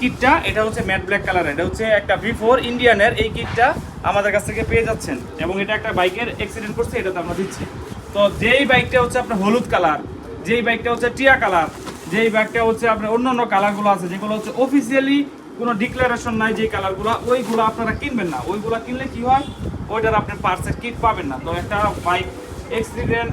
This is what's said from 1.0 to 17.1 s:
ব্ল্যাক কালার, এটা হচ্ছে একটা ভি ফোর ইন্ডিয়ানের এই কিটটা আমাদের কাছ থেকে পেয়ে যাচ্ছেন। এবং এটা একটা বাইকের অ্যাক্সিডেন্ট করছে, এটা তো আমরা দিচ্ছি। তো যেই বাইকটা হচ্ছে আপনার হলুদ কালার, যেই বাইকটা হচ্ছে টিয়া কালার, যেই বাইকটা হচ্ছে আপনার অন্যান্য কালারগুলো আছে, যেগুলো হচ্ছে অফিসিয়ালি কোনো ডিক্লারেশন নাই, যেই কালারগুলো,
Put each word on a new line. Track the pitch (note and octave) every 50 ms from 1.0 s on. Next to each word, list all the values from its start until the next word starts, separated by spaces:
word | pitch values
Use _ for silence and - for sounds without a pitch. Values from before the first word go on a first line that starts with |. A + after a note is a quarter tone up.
| F#3 F#3
ব্ল্যাক | G3+ G3 - F#3+
কালার, | F#3 F3+ E3 D3+ C#3
এটা | D#3 F3 F#3
হচ্ছে | - - A3 A3 G#3+ G3+
একটা | - - F#3+ - F#3+
ভি | A3 A#3 -
ফোর | G#3+ A3+ B3+ B3 A3+ A#3+
ইন্ডিয়ানের | A#3+ A#3+ A#3+ A#3+ A3 G3+ G3+ A#3+ A#3+ - A3
এই | A3 -
কিটটা | A#3 A#3 - - A3+ A#3+ C#4 E4 - - - - - - E3+
আমাদের | F#3+ G3+ G3 G#3 G3
কাছ | G#3 G3 G#3+
থেকে | G#3 A3+ - -
পেয়ে | - A#3 A3+ A3
যাচ্ছেন। | A3 - - D#3+ C#3 B2 - - - - D#3+
এবং | E3+ F#3 G3 G3
এটা | G3 G#3+ G#3+
একটা | G#3+ A3 F#3 F#3
বাইকের | F3+ F#3 F#3 A3 A#3+ G#3+ F3+ -
অ্যাক্সিডেন্ট | G#3+ - - A3+ G#3+ G#3+ - A3+
করছে, | A#3 - - A3+
এটা | F#3 F#3+ F#3
তো | F3+ E3
আমরা | E3 E3+ F3+
দিচ্ছি। | F#3+ - - - - - - - - - - - - - -
তো | G3+ G3+ G3+ - C#3+
যেই | G3+ A3+ B3 C4+ C#4 -
বাইকটা | B3+ B3 A#3+ - C4 B3+ A#3+
হচ্ছে | A#3+ - B3+ B3
আপনার | - A#3 F#3+ F#3+
হলুদ | G#3 A#3 B3 - - A#3
কালার, | F#3+ F3 D#3 D3 - - - - - - - - - - E3+
যেই | A#3 A#3+ G#3 A#3
বাইকটা | A#3 A3+ A#3 A#3+ A#3
হচ্ছে | A#3 A#3+ A#3+ - -
টিয়া | C4 C4+ C4 - A#3
কালার, | G3+ F#3 E3+ D#3 D#3 - - - - - - - E3
যেই | E3+ A3 A3+ A3+ G#3
বাইকটা | A3 G#3+ G#3+ - A#3 A3+ A3+
হচ্ছে | A3 A3 A#3 A3+ A3
আপনার | G3+ G#3 G#3+ A3+
অন্যান্য | A#3+ B3 B3+ B3 A#3+ A#3+ G#3 G#3
কালারগুলো | F#3+ G3+ G#3 G3+ G3+ G#3 G3+ G3
আছে, | F3+ F3+ F3 F#3
যেগুলো | G3 G#3 G#3 G#3+
হচ্ছে | G#3+ - A3 - A#3+ C4
অফিসিয়ালি | C4 C#4 C#4+ A3+ A#3 C4+ C4+ C4+ C4+ C#4 C#4+ C#4+ - - - - - - -
কোনো | A#3+ A#3+ A#3 F#3+
ডিক্লারেশন | A#3 B3 - B3+ B3+ B3 A#3+ A#3 - A#3+ A3+ A3
নাই, | A3 A3 G#3+ -
যেই | A3 A3 G#3
কালারগুলো, | G3 G3 F#3+ F#3+ F#3+ G3+ A3+